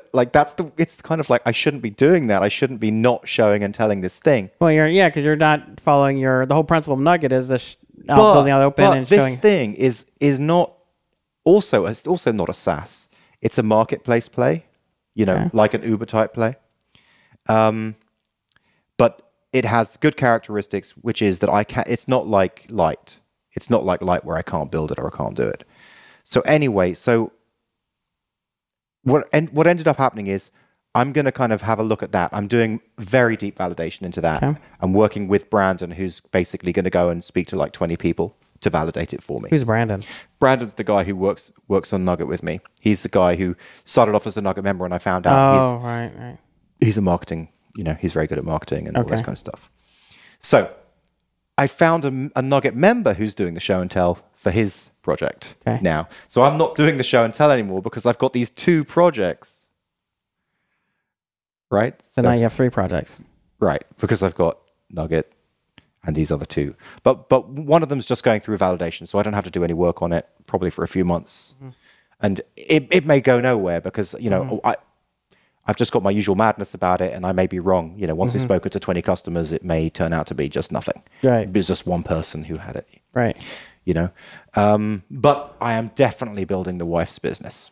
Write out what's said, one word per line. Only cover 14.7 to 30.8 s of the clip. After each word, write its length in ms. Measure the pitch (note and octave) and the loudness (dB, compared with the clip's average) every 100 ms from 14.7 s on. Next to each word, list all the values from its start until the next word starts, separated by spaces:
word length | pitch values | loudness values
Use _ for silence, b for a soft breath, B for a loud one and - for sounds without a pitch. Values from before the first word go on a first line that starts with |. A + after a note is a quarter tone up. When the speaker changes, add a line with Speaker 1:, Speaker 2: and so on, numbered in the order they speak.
| _ _ _ _ G#2+ | _ _ _ _ -2
Speaker 1:
you 100 | G#2+ | 0
know, 100 | F#2+ | 0
Speaker 2:
Okay. 140 | F3 | 0
Speaker 1:
like 200 | A2 G#2+ | 2 2
an 80 | A2 | 0
Uber 240 | A#2 G#2+ A2+ | -4 -4 -2
type 260 | A2 A2 | -2 -2
play. 220 | A#2+ A2+ - _ _ b b b b b b - | -2 -4 -4 _ _ b b b b b b 0
Um, 460 | A2+ A2 A2 A2 A2 _ _ _ _ _ _ _ _ _ - | 2 2 0 -6 -10 _ _ _ _ _ _ _ _ _ 2
but 340 | - - _ _ _ | 2 0 _ _ _
it 140 | C3 A#2+ | -2 0
has 320 | A#2 A2 - | 0 -2 0
good 200 | D3+ - | -2 2
characteristics, 760 | B2+ A2+ - G#2 - G2+ - | 2 2 0 -6 -4 -8 -8
which 320 | - A#2 - | -10 -8 0
is 160 | G#2 F2+ | 0 2
that 100 | G#2 | 2
I 140 | G#2 | 0
can't, 240 | G#2 C3+ - | 0 -4 -4
it's 200 | A#2+ - | -4 -2
not 200 | B2+ - | -2 2
like 400 | G2+ F#2 - - | 2 0 -4 -8
Light. 480 | A2 E2 D2+ - - _ _ _ | -2 0 -2 -12 -20 _ _ _
It's 180 | - - | -12 -2
not 120 | A#2 | 0
like 200 | F#2+ F2+ | 0 -2
Light 200 | F#2 F2 | 0 -2
where 140 | - E2 | -2 -6
I 60 | |
can't 260 | - F2 C#2+ | -4 -6 -4
build 220 | D#2+ D2+ | -4 -4
it 80 | - | -6
or 120 | - | -8
I 60 | - | -6
can't 180 | A1+ G1+ | -6 -4
do 120 | A1+ | -4
it. 160 | - - b b b b b | -6 -14 b b b b b
So 180 | - B2+ | -4 -2
anyway, 520 | - D3+ C#3 G2 F2+ | 2 2 2 0 0
so 380 | E2+ - A#2 A2 - _ _ _ _ _ _ _ _ _ _ _ _ _ _ _ _ | -2 0 0 0 -8 _ _ _ _ _ _ _ _ _ _ _ _ _ _ _ _
what 240 | B2+ C#3+ - | 0 0 2
en-, 140 | D3+ D#3+ | 0 0
what 180 | C#3+ D#3+ | 2 2
ended 200 | F3 D#3+ | 2 0
up 100 | C#3 | 0
happening 300 | C3 G#2+ G2 | 0 -2 -4
is 240 | G2 - _ _ _ | -6 -6 _ _ _